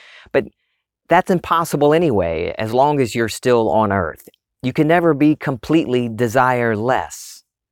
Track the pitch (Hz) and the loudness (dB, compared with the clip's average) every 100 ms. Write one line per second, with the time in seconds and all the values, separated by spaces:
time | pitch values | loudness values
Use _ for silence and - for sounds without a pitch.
0 | - - - 135 - - _ _ _ _ | -20 -20 -4 -4 -4 -8 _ _ _ _
1 | - 170 185 180 - 165 170 147 147 160 | 0 0 2 -2 0 -2 -2 0 2 4
2 | 170 104 85 82 87 - 110 120 143 147 | 2 0 0 -2 -6 -6 -2 2 2 2
3 | 117 117 113 - 127 120 107 95 107 98 | -2 -2 -4 -2 0 2 2 2 2 0
4 | 82 - - _ _ _ 127 143 151 170 | -2 -8 -18 _ _ _ -4 0 2 2
5 | 170 139 147 147 - 131 - 160 131 123 | 2 2 2 0 -4 -6 -2 -2 0 -2
6 | 120 110 120 123 127 123 117 107 117 117 | -2 -4 -2 0 0 0 0 -2 -2 -2
7 | 78 - - - _ _ _ | -4 -12 -20 -20 _ _ _